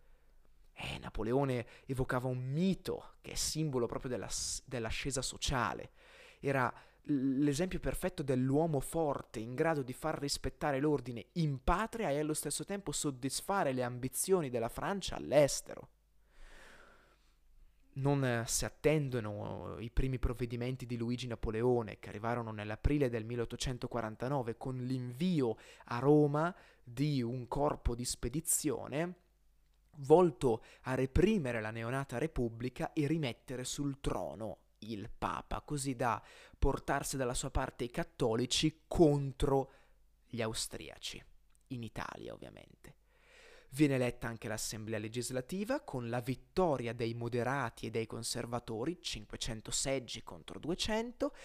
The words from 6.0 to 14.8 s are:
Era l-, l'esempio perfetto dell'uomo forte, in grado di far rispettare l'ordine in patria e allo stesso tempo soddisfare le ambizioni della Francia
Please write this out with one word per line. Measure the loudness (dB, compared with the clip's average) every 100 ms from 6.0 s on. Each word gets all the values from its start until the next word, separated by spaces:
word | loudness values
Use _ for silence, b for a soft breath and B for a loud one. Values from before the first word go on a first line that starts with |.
| B B B B
Era | 0 2 2 B B B
l-, | -2 0 2 4
l'esempio | 4 2 0 -2
perfetto | -2 -2 -2 -2
dell'uomo | 0 2 4 4 4 2
forte, | 0 0 0 0 -4 -8
in | -4
grado | 0 2 2
di | -2
far | -4 -4 -2
rispettare | -2 -4 -4 -2 0 2
l'ordine | 4 2 0 -10 -6
in | 0 0 2
patria | 2 2 0 -2 0
e | 2
allo | 0
stesso | -2 -2 -4 -4
tempo | -6 -4
soddisfare | -2 -2 -2 -2 -2 0 2 2
le | 2
ambizioni | 0 -2 -4 -2 4 4 4
della | 0 -2
Francia | -2